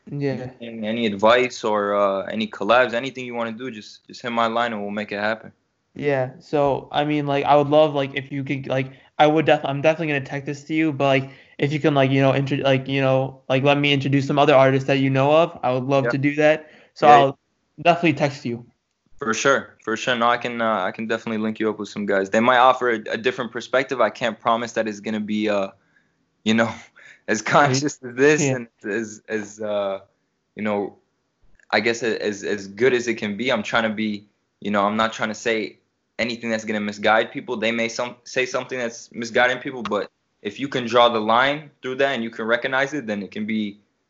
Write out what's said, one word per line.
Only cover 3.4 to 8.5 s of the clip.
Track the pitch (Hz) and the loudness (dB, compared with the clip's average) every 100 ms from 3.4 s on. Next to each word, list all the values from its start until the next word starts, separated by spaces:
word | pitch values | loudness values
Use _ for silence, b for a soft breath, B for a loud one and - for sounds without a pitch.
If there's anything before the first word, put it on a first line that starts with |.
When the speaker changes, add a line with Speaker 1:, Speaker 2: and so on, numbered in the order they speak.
| 113 | -6
Speaker 2:
do, | 113 131 | -8 -12
just, | 107 - - - | -12 -16 -20 -20
just | 104 | -12
hit | 123 | -6
my | 117 113 | -2 0
line | 117 120 | 0 -2
and | 107 | -4
we'll | 101 | -6
make | 104 104 | -6 -6
it | 101 | -4
happen. | 107 113 98 - _ _ _ | -4 -6 -10 -20 _ _ _
Speaker 1:
Yeah. | - 147 135 127 - | -8 -2 -2 -2 -8
So, | - 147 143 127 - | -4 0 0 0 -4
I | 147 | -2
mean, | 151 151 143 | 0 0 0
like, | 139 | 0
I | 139 147 | 4 4
would | 143 | 6
love, | 151 156 | 4 4
like, | 139 135 | 2 -4
if | 139 135 | -6 -8
you | 143 | -8
could, | 135 | -6